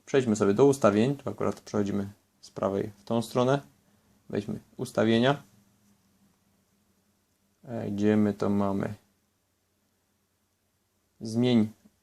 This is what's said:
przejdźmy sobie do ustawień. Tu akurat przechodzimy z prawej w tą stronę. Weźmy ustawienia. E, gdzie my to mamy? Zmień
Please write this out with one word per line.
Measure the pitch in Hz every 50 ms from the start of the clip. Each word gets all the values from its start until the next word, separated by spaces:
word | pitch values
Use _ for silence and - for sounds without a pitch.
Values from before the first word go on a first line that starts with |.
| _
przejdźmy | - - 139 127 120 104
sobie | 104 107 98 101
do | 107 131
ustawień. | 143 135 135 - 107 101 104 113 135 143
Tu | 139 - 101
akurat | 98 - 101 101 101 -
przechodzimy | - - - 107 101 98 101 101 98 98 101 _ _ _ _ _
z | - -
prawej | - - 101 98 98 98 107 110 - _
w | -
tą | - 113 117
stronę. | 113 - - 127 123 127 135 143 - - _ _ _ _ _ _ _ _ _ _ _ -
Weźmy | - 104 104 - 107 110 - _ _ -
ustawienia. | 120 120 - - 110 110 113 113 120 131 143 143 - _ _ _ _ _ _ _ _ _ _ _ _ _ _ _ _ _ _ _ _ _ _ _ _ _ _ _ _ _ _ _ _ _ _ _ _ _ _ _ _ _ _ _ -
E, | 147 120 113 110 107
gdzie | 104 101 101 104 107 107
my | 107 104 101
to | - 104 101
mamy? | 101 101 101 98 98 98 - - 104 - _ _ _ _ _ _ _ _ _ _ _ _ _ _ _ _ _ _ _ _ _ _ _ _ _ _ _ _ _ _ _ _ _ _ _ _ _ _ _ _ _ _ _ -
Zmień | - 113 110 117 120 127 123 117 107 107 - _ _ _ _ _